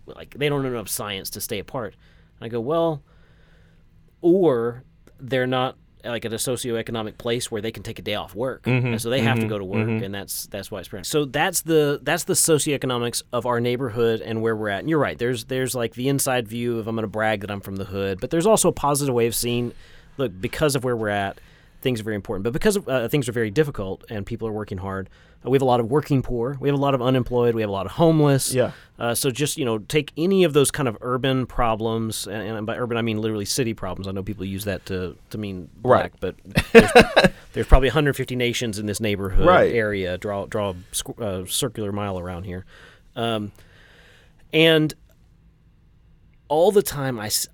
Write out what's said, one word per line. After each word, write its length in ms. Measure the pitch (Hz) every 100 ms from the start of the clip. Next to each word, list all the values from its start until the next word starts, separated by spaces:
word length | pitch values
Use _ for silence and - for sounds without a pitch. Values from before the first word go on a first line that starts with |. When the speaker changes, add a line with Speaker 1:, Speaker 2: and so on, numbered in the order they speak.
| -
Speaker 1:
like, 280 | - 82 -
they 100 | 147
don't 140 | 143
know 60 | 135
enough 200 | 120 98
science 400 | - 107 98 87
to 100 | 107
stay 180 | - 107
apart." 380 | - 135 104 - - - _ _
And 80 | 113
I 20 |
go, 120 | 117
"Well, 420 | 113 165 165 151 - - - _ - - _ _ - - - _
or 640 | 175 185 165 120 117 120 - _ - -
they're 280 | 131 131 127
not, 300 | 127 127 - _ _
like, 200 | 113 117
at 80 | 110
a 40 | 110
socioeconomic 800 | 139 123 123 113 110 113 107 -
place 320 | 120 120 -
where 100 | 110
they 120 | 110
can 100 | 110
take 160 | 107 110
a 40 |
day 120 | 92
off 200 | 104 82
work. 280 | 92 131 110
Speaker 2:
Mm-hmm. 220 | - 127 123
Speaker 1:
And 160 | 110
so 80 | 117
they 100 | 123
have 140 | 113 113
to 60 |
Speaker 2:
Mm-hmm. 60 | 110
Speaker 1:
go 80 | 107
to 60 |
work, 220 | 92 107 110
Speaker 2:
Mm-hmm. 160 | 110
Speaker 1:
and 100 | 98
that's, 320 | 101 90 - -
that's 240 | 101 98
why 80 | 101
it's 80 | 87
pronounced." 220 | 101 -
So 140 | 156
that's 380 | 147 143 180 170
the, 380 | 160 160 147 143
that's 220 | 143 165
the 100 | -
socioeconomics 880 | 170 - 151 156 131 131 123 120 - -
of 120 | 120 123
our 140 | 120
neighborhood 600 | 120 123 131 113 117 113
and 220 | - 113
where 120 | 113 110
we're 120 | 107
at. 120 | 98
And 80 | 104
you're 80 | 160
right, 200 | 110 78
there's, 260 | 120 123 -
there's, 280 | 131 131
like, 200 | 127 117
the 140 | 120 131
inside 380 | 139 139 127 107
view 300 | 117 120 117
of, 80 | 107
I'm 80 |
gonna 120 | 113 107
brag 320 | 107 110 107
that 100 | 101
I'm 100 | 101
from 160 | 98 98
the 100 | 95
hood, 340 | 98 98 95
but 100 | 127
there's 160 | 165 190
also 220 | 214 175
a 40 |
positive 420 | - 143 143 143
way 120 | 120 117
of 80 |
seeing, 380 | - 120 120 120 - - - - -
look, 160 | 127 90
because 340 | 113 - 156 135
of 80 |
where 120 | 127 117
we're 120 | 107
at, 300 | 101 98 - - - - -
things 200 | 131 117
are 40 |
very 120 | 107 104
important. 280 | - 95
But 80 | 110
because 240 | 120 220 202
of, 120 | -
uh, 200 | 131 113
things 200 | 147 120
are 40 |
very 180 | 117 110
difficult 540 | 107 147 120 95 95 -
and 140 | 107 98
people 200 | 113 113
are 60 |
working 260 | 107 104 95
hard, 300 | 95 95 95 - - -
uh, 60 | 123
we 80 | 131
have 60 |
a 40 | 131
lot 140 | 120
of 100 | 113
working 300 | 147 143 135
poor, 380 | - 120 120 139
we 80 | 139
have 80 | 143
a 40 |
lot 140 | 139
of 60 | 135
unemployed, 540 | 123 131 120 123 120
we 80 | 113
have 80 | 107
a 20 |
lot 140 | 98 92
of 60 |
homeless. 600 | - 165 160 147 135 -
Speaker 2:
Yeah. 200 | 127 107 - - -
Speaker 1:
Uh, 160 | 117
so 160 | 113 143
just, 260 | 117 143 -
you 80 |
know, 140 | 127 110
take 340 | - 156 147 -
any 260 | 180 196
of 80 | 175
those 180 | 143 131
kind 160 | - 131
of 120 | 107
urban 460 | 123 123 135 131 123
problems, 800 | - 120 110 113 113 113 - 101
and, 320 | 107 101 110
and 80 | 107
by 100 | 107
urban 220 | 120 117
I 20 |
mean 220 | 113 107
literally 240 | 110 107 101
city 260 | - 117
problems. 340 | 107 95 90 95
I 40 |
know 120 | 95
people 220 | 98 98
use 220 | 95 95 104
that 180 | 90 -
to, 300 | 92 90 - -
to 80 | 107
mean 320 | 101 92 76 -
Speaker 2:
Right. 300 | 123 113 87
Speaker 1:
black, 80 | -
but 140 | 92 -
Speaker 2:
<laughs> 280 | - - -
Speaker 1:
there's, 580 | 226 679 494 698 508 185 - -
there's 120 | - 113
probably 220 | 131 131
a 40 |
hundred 240 | 151 147 131
fifty 200 | 123 123
nations 420 | 120 117 120 104
in 60 |
this 160 | 104 95
neighborhood 460 | 110 101 98 - 160
Speaker 2:
Right. 260 | 180 98
Speaker 1:
area. 460 | 117 107 101 90 90
Draw, 260 | 104 101 95
draw 240 | 110 101
a 20 | 90 -
squ-, 260 | - - -
uh, 280 | 110 95 90
circular 440 | - 131 113 104
mile 260 | 101 101 92
around 260 | 87 90
here. 220 | 92 90 - - - - - -
Um, 360 | 117 110 104 - - - - - - - - _ -
and 400 | 160 165 160 156 - - _ _ _ _ _ _ _ _ _ _ _ _ _ -
all 220 | 151 185
the 100 | 202
time 360 | - 147 135 117
I 80 | 104
s-, 220 | - -